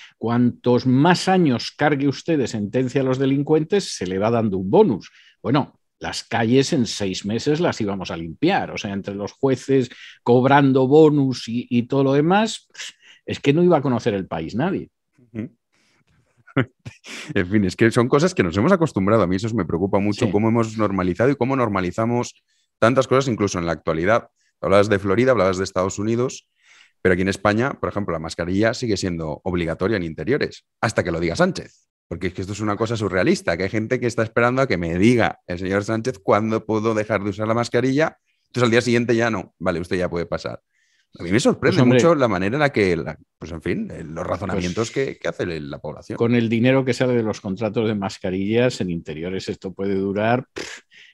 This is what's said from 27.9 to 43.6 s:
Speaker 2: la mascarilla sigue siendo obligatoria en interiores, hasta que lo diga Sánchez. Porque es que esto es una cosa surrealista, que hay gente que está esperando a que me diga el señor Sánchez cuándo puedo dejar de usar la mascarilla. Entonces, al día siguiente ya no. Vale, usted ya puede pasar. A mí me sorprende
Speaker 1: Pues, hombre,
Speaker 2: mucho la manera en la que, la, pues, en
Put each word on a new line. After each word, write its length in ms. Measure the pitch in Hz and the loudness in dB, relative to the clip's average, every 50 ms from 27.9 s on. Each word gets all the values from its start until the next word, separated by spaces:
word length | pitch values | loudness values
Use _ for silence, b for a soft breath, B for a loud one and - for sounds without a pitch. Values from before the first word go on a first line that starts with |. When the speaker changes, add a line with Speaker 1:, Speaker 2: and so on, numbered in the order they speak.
| - 104 101 92 85 | -4 -6 -6 -4 -6
Speaker 2:
la 60 | 80 | -6
mascarilla 560 | 78 90 - - 85 87 95 98 107 113 123 | -6 -8 -8 -6 -6 -2 0 0 0 0 0
sigue 220 | - 127 113 101 | -2 -4 -4 -2
siendo 440 | - - 92 87 82 80 78 71 - - | -2 -2 -4 -4 -4 -6 -6 -8 -6 -6
obligatoria 520 | 95 90 90 85 80 80 - 92 101 110 | -4 -4 -2 -2 -4 -4 -2 -2 -2 -2
en 60 | 98 87 | -2 -4
interiores, 640 | 82 76 - 76 - 135 151 - - - - - _ _ _ | -6 -8 -8 -4 -4 -2 -2 -2 -4 -6 -12 -20 _ _ _
hasta 220 | - 117 - - 90 | -4 -2 -2 -2 -2
que 80 | 87 | -2
lo 100 | 85 82 | -2 -2
diga 160 | 87 82 80 | -2 -2 0
Sánchez. 520 | 78 90 - - - - - _ _ _ _ _ _ _ _ | 0 0 0 0 -4 -10 -14 _ _ _ _ _ _ _ _
Porque 180 | 90 82 95 | -12 -8 -8
es 80 | 90 - | -8 -6
que 80 | - 95 | -8 -8
esto 100 | 92 104 | -8 -8
es 80 | 95 | -6
una 160 | 107 107 101 | -4 -4 -2
cosa 200 | 95 113 107 117 | -2 -2 -4 -2
surrealista, 600 | 104 110 92 87 92 90 165 202 - - - 85 | -2 -2 -2 0 0 2 2 0 0 0 -2 -2
que 60 | 85 92 | -2 -2
hay 80 | 95 | -4
gente 280 | - 110 107 107 127 120 | -4 -4 -2 -2 -4 -2
que 80 | 120 | -2
está 160 | 117 107 - 113 | -4 -2 -2 -4
esperando 380 | 110 - 120 117 123 127 131 135 | -2 0 2 2 2 2 0 0
a 40 | 127 | 0
que 80 | 104 | 0
me 220 | 87 87 82 85 90 | -2 -2 -2 0 4
diga 420 | 101 117 127 117 101 82 - - _ | 4 4 4 4 2 0 -2 -6 _
el 120 | - 90 87 | -10 -10 -8
señor 260 | 95 92 98 101 101 | -4 -2 -2 -2 -2
Sánchez 340 | 110 110 113 113 131 95 90 - | -2 -4 -4 -4 -6 -8 -6 0
cuándo 440 | - 113 104 107 110 110 113 - | 2 2 2 2 0 -2 -4 -2
puedo 280 | - 110 107 107 113 110 | -2 -4 -2 -2 0 -2
dejar 280 | 107 104 - 110 98 98 | -2 -2 -2 -2 -2 -2
de 60 | 104 | -4
usar 180 | 95 101 107 110 | -6 -4 -4 -2
la 60 | 113 | -2
mascarilla. 640 | 117 120 - - 120 123 131 131 143 156 - - _ _ _ _ _ _ _ | -2 -2 -2 -2 -2 0 0 0 0 -2 -2 -4 _ _ _ _ _ _ _
Entonces, 160 | - 120 123 | -2 0 2
al 60 | 117 | 4
día 120 | 113 120 117 | 4 2 2
siguiente 340 | 123 117 120 120 113 120 | 2 2 2 2 2 2
ya 140 | 113 117 117 | 2 2 0
no. 240 | 110 95 82 - _ _ | -2 -4 -6 -10 _ _
Vale, 220 | 85 92 87 82 | -4 -2 -2 -2
usted 160 | 87 - 98 | -4 -4 -4
ya 140 | 90 90 82 | -2 -2 -2
puede 160 | 85 85 82 | -4 -6 -4
pasar. 340 | - 85 82 - 64 58 - _ _ _ _ _ _ _ _ _ _ _ - | -4 -6 -8 -8 -10 -12 -12 _ _ _ _ _ _ _ _ _ _ _ -14
A 40 | 90 | -6
mí 80 | 85 | -2
me 100 | 92 127 | 0 2
sorprende 360 | - 254 165 - - - 113 | 2 2 0 2 0 0 2
Speaker 1:
Pues, 60 | - 123 | 4 4
hombre, 160 | 123 123 123 | 6 6 6
Speaker 2:
mucho 160 | - 165 170 | 6 4 4
la 120 | 147 131 113 | 4 2 2
manera 280 | 98 90 95 101 117 | 2 0 0 -2 0
en 40 | 147 | 0
la 100 | 151 - - | 0 0 2
que, 240 | 113 101 92 87 | 2 2 2 2
la, 220 | 80 67 73 78 - - _ _ _ | 0 -2 -6 -10 -12 -16 _ _ _
pues, 140 | 87 78 85 | -14 -14 -14
en 80 | 80 | -8